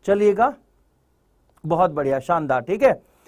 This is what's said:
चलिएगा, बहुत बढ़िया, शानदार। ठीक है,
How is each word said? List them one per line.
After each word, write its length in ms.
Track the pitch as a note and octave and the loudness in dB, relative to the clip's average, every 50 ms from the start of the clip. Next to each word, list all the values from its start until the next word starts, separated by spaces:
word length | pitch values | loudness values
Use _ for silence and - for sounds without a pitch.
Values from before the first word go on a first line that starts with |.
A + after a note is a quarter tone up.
| - | -2
चलिएगा, 480 | - G3+ G3+ G#3 G#3 G3 G3+ A#3 C#4+ - - _ _ _ _ _ _ _ _ _ _ _ _ _ _ _ _ _ _ _ _ - | -2 0 2 2 2 2 2 0 0 -2 -4 _ _ _ _ _ _ _ _ _ _ _ _ _ _ _ _ _ _ _ _ -6
बहुत 260 | D#3 E3 D#3+ F#3 F3 | -4 0 0 0 0
बढ़िया, 280 | D3+ D3+ C#3+ C3+ C3+ C3+ | 0 -2 -4 -2 -2 -4
शानदार। 420 | C3 - F3 E3 D#3 C3+ C3+ B2+ | -2 -2 -2 -2 -2 -2 -2 -2
ठीक 220 | A#2+ - G3 A3 C#4 | -2 -4 -4 0 2
है, 100 | B3+ F3 - _ _ _ _ _ | 2 0 0 _ _ _ _ _